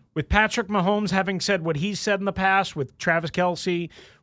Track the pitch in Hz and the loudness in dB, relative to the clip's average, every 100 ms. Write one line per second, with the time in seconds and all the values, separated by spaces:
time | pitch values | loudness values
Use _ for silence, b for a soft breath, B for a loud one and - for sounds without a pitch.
0 | _ 160 143 202 214 - 196 208 180 208 | _ -8 0 2 4 0 0 0 2 2
1 | 208 190 190 185 - 190 160 151 196 190 | 0 0 0 -2 0 0 0 -2 -2 -4
2 | 214 196 196 190 190 190 185 156 131 - | -2 -2 -2 0 2 2 2 -4 -8 -4
3 | - 165 160 - 180 170 185 175 170 B | 0 0 0 0 0 0 -2 -4 -4 B
4 | B B | B B